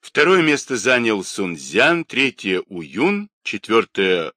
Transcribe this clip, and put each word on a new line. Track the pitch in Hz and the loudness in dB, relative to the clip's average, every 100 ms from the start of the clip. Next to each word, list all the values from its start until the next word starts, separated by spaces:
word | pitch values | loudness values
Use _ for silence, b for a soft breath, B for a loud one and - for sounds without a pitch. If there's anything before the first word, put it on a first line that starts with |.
Второе | - - 151 185 | -6 0 4 4
место | 160 143 - 127 | 4 0 -2 -2
занял | 101 127 117 107 | 2 2 2 -2
Сунцзян, | 90 - 92 82 67 98 143 170 | -4 -6 -6 -6 -4 2 2 2
третье | 160 120 135 - 101 90 - | -2 -2 -2 -2 -4 -4 -4
Уюн, | 90 78 78 160 202 104 _ | -12 -10 -2 -2 -2 -8 _
четвертое | - 104 - 110 104 - 95 90 80 | -10 -10 0 0 0 -2 0 0 -2